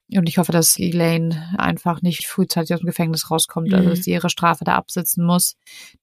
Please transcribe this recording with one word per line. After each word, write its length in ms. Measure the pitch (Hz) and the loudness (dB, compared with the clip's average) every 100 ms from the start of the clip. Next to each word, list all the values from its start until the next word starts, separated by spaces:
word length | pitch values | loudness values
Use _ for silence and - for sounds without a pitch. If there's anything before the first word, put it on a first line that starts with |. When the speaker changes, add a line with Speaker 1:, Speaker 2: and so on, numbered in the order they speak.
| _ | _
Speaker 1:
Und 180 | 202 165 | -2 0
ich 100 | 180 | 0
hoffe, 120 | 165 | 2
dass 260 | 170 160 - | 2 2 2
Elaine 720 | 180 170 165 165 165 160 170 190 | 0 2 2 2 0 -4 -4 -2
einfach 440 | - 165 180 160 | -2 -2 -2 0
nicht 240 | 175 156 - | -2 -2 -4
frühzeitig 480 | - 180 175 160 | -2 0 0 -2
aus 60 | 170 | -2
dem 60 | 175 | -2
Gefängnis 440 | - 160 160 - | -2 0 -2 -2
rauskommt, 420 | 160 - - 165 | 0 0 -2 2
also 120 | 190 180 | 4 4
Speaker 2:
Mhm. 40 | |
Speaker 1:
dass 120 | 180 | 2
sie 80 | 180 | 0
ihre 200 | 175 175 | 0 0
Strafe 340 | - 170 165 | 0 0 0
da 100 | 170 | 0
absitzen 500 | - - 180 165 175 | 0 0 -4 -4 0
muss. 300 | 170 175 - - - - - _ | 2 2 0 -4 -16 -20 -20 _